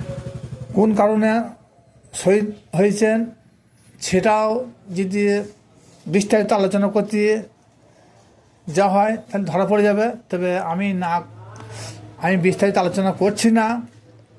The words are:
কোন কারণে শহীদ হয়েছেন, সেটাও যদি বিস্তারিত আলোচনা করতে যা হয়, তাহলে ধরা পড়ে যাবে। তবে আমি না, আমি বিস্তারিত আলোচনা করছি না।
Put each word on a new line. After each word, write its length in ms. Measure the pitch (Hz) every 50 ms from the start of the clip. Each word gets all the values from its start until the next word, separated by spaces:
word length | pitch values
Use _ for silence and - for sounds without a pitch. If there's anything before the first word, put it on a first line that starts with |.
| - - - - - - - - - - - - - - -
কোন 220 | 190 208 220 220
কারণে 480 | 208 202 208 220 214 214 220 220 233 226 - - - _ _ _ _ _ _ _ _ _ - -
শহীদ 380 | - - 175 196 214 214 208 208 - - _ -
হয়েছেন, 500 | 160 196 208 196 202 220 214 220 226 233 233 - - _ _ _ _ _ _ _ _ _ _ _ -
সেটাও 640 | - - 180 185 175 220 214 214 214 220 220 240 254 240 - _ - 202 180
যদি 480 | 175 196 185 190 208 202 202 202 208 208 208 - _ _ _ _ _ _ - - - - -
বিস্তারিত 440 | 151 202 196 - - 214 208 208
আলোচনা 360 | 233 202 196 185 196 202 202 196
করতে 560 | 196 214 202 208 - 208 208 214 214 220 208 - _ _ _ _ _ _ _ _ _ _ _ _ _ _ _ _ _ _ _ _ _ _ _ -
যা 200 | 147 175 202 196
হয়, 300 | 185 202 202 214 226 220
তাহলে 280 | - - - 196 196
ধরা 200 | 160 147 180 196
পড়ে 180 | 185 208 208 202
যাবে। 280 | 208 202 208 220 240 247 - - -
তবে 300 | - 175 180 180 180 185
আমি 340 | 185 165 165 180 202 202 190
না, 280 | 180 180 170 170 170 170 - - - - - - - - - - - - - - - - - - -
আমি 200 | - 170 190 185
বিস্তারিত 400 | 165 190 185 190 208 202 196 233
আলোচনা 340 | 269 269 - 202 190 190
করছি 400 | 175 - 185 202 208 208 - 226
না। 300 | 220 226 220 220 233 240 233 - - - - - - - - _ _